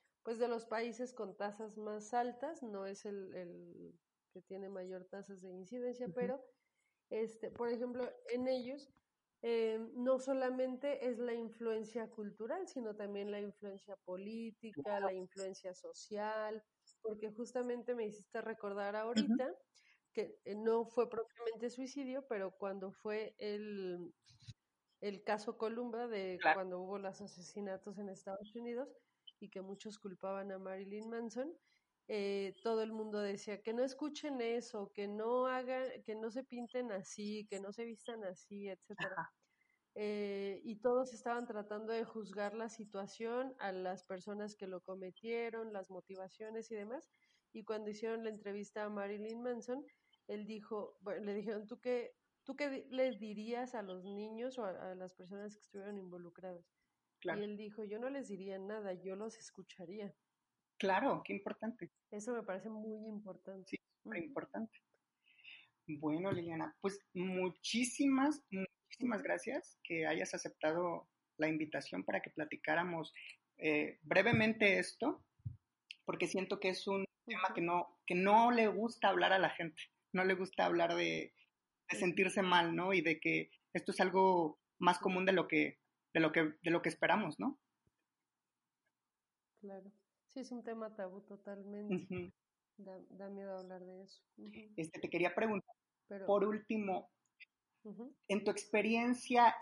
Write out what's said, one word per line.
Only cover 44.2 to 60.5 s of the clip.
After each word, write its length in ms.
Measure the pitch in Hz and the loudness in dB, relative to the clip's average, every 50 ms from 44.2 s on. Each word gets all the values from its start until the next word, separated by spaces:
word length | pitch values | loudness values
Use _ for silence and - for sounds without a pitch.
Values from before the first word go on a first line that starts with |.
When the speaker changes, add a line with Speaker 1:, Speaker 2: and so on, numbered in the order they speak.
| 180 208 202 208 208 208 208 | -8 -8 -6 -6 -6 -6 -8
Speaker 1:
que 120 | - 202 190 | -8 -8 -8
lo 140 | 185 175 | -8 -8
cometieron, 920 | - - 190 190 185 185 175 - - 226 233 233 233 233 214 226 226 220 208 | -8 -8 -10 -8 -8 -10 -12 -10 -6 -2 -2 -2 -2 -2 -4 -6 -6 -6 -6
las 180 | 196 190 - | -8 -8 -8
motivaciones 800 | 190 180 - - 190 185 190 185 - - 220 220 220 226 220 - | -10 -12 -12 -10 -10 -10 -10 -12 -10 -12 -12 -8 -8 -8 -8 -6
y 40 | 226 | -6
demás. 340 | 208 202 214 247 320 - _ _ _ _ _ _ _ _ _ | -6 -6 -6 -6 -8 -10 _ _ _ _ _ _ _ _ _
Y 120 | - 226 208 | -14 -14 -6
cuando 240 | - 220 214 214 208 | -4 -4 -4 -2 -4
hicieron 320 | 208 214 233 226 226 226 226 | -6 -4 -2 -2 -2 -2 -2
la 60 | 220 | -4
entrevista 540 | 214 208 208 202 196 208 202 - - 214 214 | -6 -6 -6 -6 -4 -4 -6 -6 -4 -4 -4
a 40 | 208 | -2
Marilyn 520 | 208 202 202 202 208 202 214 220 226 233 | -2 -2 -2 -2 -4 -4 -4 -6 -6 -4
Manson, 440 | 240 247 247 233 208 - 247 285 294 294 _ _ _ _ _ _ _ - | -2 -2 -2 -2 -2 -4 -4 -4 -6 -10 _ _ _ _ _ _ _ -8
él 180 | 208 208 208 | -6 -6 -6
dijo, 520 | 208 220 208 214 - 226 208 180 151 - _ | -6 -8 -8 -6 -4 -4 -4 -4 -6 -10 _
bueno, 220 | 185 202 180 170 214 | -6 -4 -4 -2 -2
le 80 | 202 202 | -2 -2
dijeron, 320 | 208 190 220 214 214 214 214 | -2 -2 -2 -4 -4 -4 -8
"¿Tú 120 | 247 - | -12 -6
qué, 360 | - 247 247 240 233 - - _ _ _ _ _ _ | -2 0 0 0 0 -4 -10 _ _ _ _ _ _
tú 120 | - 269 | -10 -4
qué 140 | 277 294 285 | -2 -2 -2
di-, 160 | 269 - - - | -2 -4 -8 -6
les 300 | 247 262 262 262 226 190 | 2 2 2 2 2 -2
dirías 560 | 220 214 214 214 214 226 240 240 254 247 247 | -8 -8 -8 -8 -6 -4 -4 -4 -4 -4 -4
a 60 | 226 202 | -6 -6
los 200 | 190 185 185 180 | -6 -8 -10 -8
niños 520 | 202 202 202 214 214 220 226 240 262 254 254 | -8 -8 -6 -6 -8 -6 -6 -6 -6 -4 -4
o 80 | 220 | -4
a, 260 | 190 175 - - 185 | -4 -4 -4 -6 -8
a 40 | 185 | -8
las 180 | 185 185 180 - | -8 -10 -12 -12
personas 400 | _ 185 175 196 202 208 208 208 | _ -16 -12 -10 -10 -10 -10 -12
que 60 | 208 | -14
estuvieron 360 | - - - 202 190 202 208 202 | -20 -16 -14 -12 -10 -8 -8 -8
involucradas?". 680 | 185 180 175 175 175 170 175 - 180 185 180 175 175 _ _ _ _ _ _ _ _ _ _ _ | -10 -10 -12 -12 -12 -14 -16 -12 -12 -10 -10 -12 -14 _ _ _ _ _ _ _ _ _ _ _
Speaker 2:
Claro. 220 | - - - 208 | -4 -2 -2 0
Speaker 1:
Y 20 | 208 | -2
él 140 | 208 208 202 | -4 -4 -6
dijo, 260 | 220 208 208 233 214 | -8 -10 -8 -8 -8
"Yo 160 | 202 208 214 | -6 -6 -4
no 100 | 240 262 | -4 -4
les 180 | 277 277 240 190 | -4 -4 -4 -6
diría 300 | 202 180 190 196 190 190 | -6 -6 -6 -6 -6 -6
nada, 340 | 190 202 214 220 208 190 185 | -6 -6 -6 -4 -4 -4 -4
yo 220 | 175 170 190 190 | -4 -4 -6 -6
los 220 | 196 214 226 - - | -4 -4 -6 -8 -10
escucharía". 800 | - - _ - 180 _ - - 180 156 196 220 202 190 - _ _ _ _ _ _ _ | -18 -18 _ -16 -16 _ -14 -14 -12 -10 -8 -6 -8 -8 -10 _ _ _ _ _ _ _